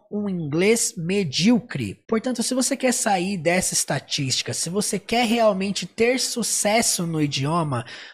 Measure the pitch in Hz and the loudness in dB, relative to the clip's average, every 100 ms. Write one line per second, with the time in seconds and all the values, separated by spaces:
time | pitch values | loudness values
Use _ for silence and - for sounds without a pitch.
0 | - 208 208 180 147 156 196 226 - - | -8 -6 -4 -4 -2 2 4 2 0 -4
1 | 165 202 170 127 196 240 - 139 104 - | -2 0 0 2 4 4 2 -6 -6 -8
2 | - 226 254 240 220 262 254 277 254 240 | -4 -2 0 -2 -2 0 0 0 0 0
3 | 220 190 190 202 156 185 - 170 - 147 | 0 0 0 0 2 2 2 0 -2 -4
4 | - - 135 - - - 165 196 202 202 | -4 -4 -2 -2 -4 -6 -4 -2 -2 -4
5 | - 226 233 233 220 190 202 190 175 - | 0 0 2 4 4 4 0 -4 -6 0
6 | 233 254 - 240 202 - 202 226 233 - | 2 2 -2 -2 -2 0 2 2 2 0
7 | 170 160 147 139 143 175 156 123 - - | 0 0 0 0 0 0 0 -2 -6 -12
8 | - | -18